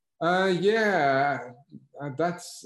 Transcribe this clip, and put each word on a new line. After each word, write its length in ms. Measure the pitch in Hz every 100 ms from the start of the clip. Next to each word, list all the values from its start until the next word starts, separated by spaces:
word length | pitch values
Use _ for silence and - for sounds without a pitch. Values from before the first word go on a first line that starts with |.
| _ -
Uh, 260 | 165 180 190 175
yeah, 920 | 196 226 208 180 139 135 143 127 123 - _ - - 135
uh, 100 | 143 131
that's, 480 | 170 175 - -